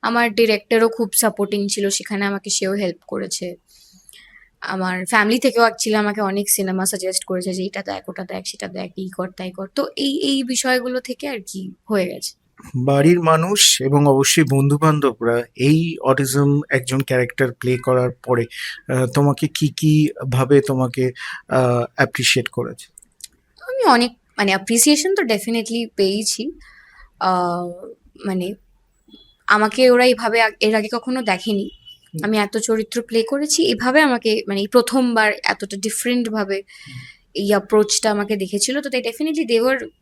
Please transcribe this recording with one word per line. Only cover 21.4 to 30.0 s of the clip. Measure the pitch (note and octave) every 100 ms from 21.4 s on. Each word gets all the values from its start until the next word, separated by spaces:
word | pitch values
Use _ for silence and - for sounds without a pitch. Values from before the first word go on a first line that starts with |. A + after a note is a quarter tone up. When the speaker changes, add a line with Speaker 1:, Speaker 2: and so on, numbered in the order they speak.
| _
Speaker 2:
আহ, | C3 B2+ A#2+ A#2+ -
অ্যাপ্রিশিয়েট | C3 - B2 - A#2+
করেছে? | - A#2+ A#2+ - - _ _ - _ _ _
Speaker 1:
আমি | - C5
অনেক | A4+ B3 A#3+ - _ -
মানে | G3+
অ্যাপ্রিসিয়েশন | F#3+ G3 A#3 D4+ D4 E4
তো | G4
definitely | C#4+ G#3+ G3+ A3+ A3 A#3 A3+ -
পেয়েছি। | F#3+ G3+ G#3+ - B3+ F4 - - - _ - _
আহ, | F#3 F#3 F3 F3 F3 F3 - - _ - G3+
মানে | F#3 F3+ G#3+ _ _ _ _ _ - _ _ -
আমাকে | G#3 G#3+ G#3+ B3+
ওরা | B3